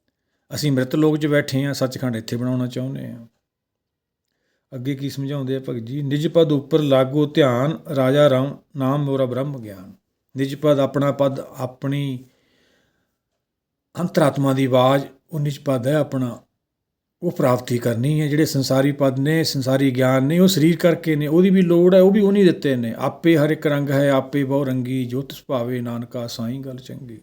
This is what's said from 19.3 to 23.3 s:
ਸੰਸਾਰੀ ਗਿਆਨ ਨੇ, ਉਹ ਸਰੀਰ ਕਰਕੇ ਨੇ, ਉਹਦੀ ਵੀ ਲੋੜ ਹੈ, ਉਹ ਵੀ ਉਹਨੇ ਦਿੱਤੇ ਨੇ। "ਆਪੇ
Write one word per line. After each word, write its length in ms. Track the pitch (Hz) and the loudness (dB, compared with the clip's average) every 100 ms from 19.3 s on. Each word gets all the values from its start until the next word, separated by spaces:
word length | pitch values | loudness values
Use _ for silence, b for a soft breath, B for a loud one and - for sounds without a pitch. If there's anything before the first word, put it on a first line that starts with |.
| 160 | 0
ਸੰਸਾਰੀ 460 | 156 143 127 131 139 | -2 -2 -2 0 0
ਗਿਆਨ 340 | 127 127 131 | 2 2 2
ਨੇ, 140 | 135 175 | 2 4
ਉਹ 100 | 185 | 4
ਸਰੀਰ 280 | 170 156 165 | 4 2 4
ਕਰਕੇ 400 | 175 165 160 151 | 2 2 0 -2
ਨੇ, 100 | 147 | 2
ਉਹਦੀ 240 | 160 190 | 4 4
ਵੀ 120 | 190 | 4
ਲੋੜ 320 | 175 170 180 | 4 4 6
ਹੈ, 60 | 185 | 6
ਉਹ 100 | 190 | 6
ਵੀ 100 | 208 | 6
ਉਹਨੇ 240 | 196 202 | 4 4
ਦਿੱਤੇ 320 | 185 165 143 127 | 4 2 0 -2
ਨੇ। 180 | 113 110 | -4 -4
"ਆਪੇ 380 | 131 - 165 | -6 -2 2